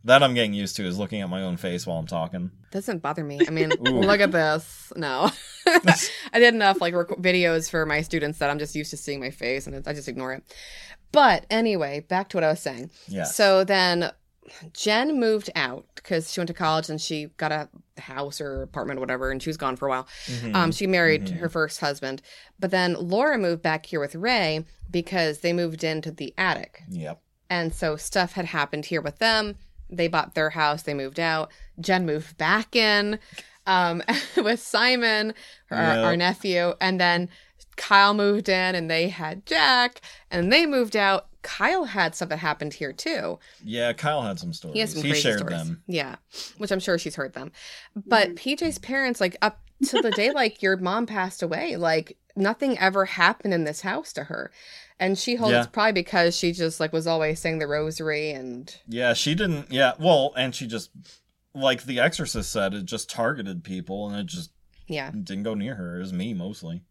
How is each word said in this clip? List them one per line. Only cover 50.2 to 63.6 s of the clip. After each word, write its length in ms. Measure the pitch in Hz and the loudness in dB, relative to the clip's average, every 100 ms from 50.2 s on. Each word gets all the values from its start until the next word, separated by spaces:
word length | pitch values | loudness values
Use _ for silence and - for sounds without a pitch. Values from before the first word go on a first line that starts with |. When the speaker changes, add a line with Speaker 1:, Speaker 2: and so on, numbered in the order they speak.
| 220 | 0
Speaker 2:
like, 300 | 285 226 - | 2 0 2
your 140 | 196 190 | 0 2
mom 300 | 180 208 233 | 0 0 -2
passed 360 | 214 185 - | -2 -4 -4
away, 360 | 170 160 330 214 | -4 -4 -4 -2
like, 400 | 170 160 160 - _ - | 2 2 0 -18 _ -2
nothing 380 | 196 226 277 240 | 0 0 -2 2
ever 260 | 190 190 190 | 2 2 0
happened 480 | - 175 226 208 | 4 4 4 -2
in 100 | 175 151 | 0 -2
this 160 | 156 | -4
house 300 | 196 247 - | -6 -6 -8
to 100 | - 151 | -12 -10
her. 260 | - - _ - - - _ | -10 -10 _ -20 -20 -20 _
And 180 | 190 196 | -2 0
she 180 | - 233 | -2 0
holds 160 | 220 | 4
Speaker 1:
Yeah. 120 | 120 120 | 4 2
Speaker 2:
probably 260 | - 214 | 2 2
because 420 | 196 175 196 175 170 | 2 0 2 2 2
she 160 | 175 | -2
just, 280 | 175 165 160 | 0 -4 -2
like, 120 | 156 | -2
was 160 | 160 160 | -2 0
always 320 | 165 156 160 | 0 0 0
saying 200 | 165 160 | -2 -2
the 80 | 147 | -2
rosary 640 | 151 156 160 156 151 151 | -2 -2 -4 -4 -2 -4
and 420 | 139 131 123 131 - - | -6 -10 -12 -14 -20 -10
Speaker 1:
Yeah, 260 | 117 123 | 0 2
she 220 | 117 147 165 | 2 2 0
didn't, 360 | 202 151 143 | 0 -2 -4
yeah, 220 | 127 131 - | 2 2 4
well, 340 | 160 156 139 127 | 4 4 4 0
and 180 | 131 123 | -4 -4
she 120 | 120 | -8
just, 220 | 113 - - - - _ _ _ | -8 -8 -18 -20 -20 _ _ _
like 300 | 135 135 127 | 0 2 2
The 160 | 123 123 | -2 2
Exorcist 520 | 143 170 147 117 98 | 2 0 -6 -4 -4
said, 220 | 113 98 | -2 -2
it 120 | 101 92 | -2 -6
just 240 | 110 - | -8 -8
targeted 540 | - 117 143 98 90 | -2 -2 -2 -6 -10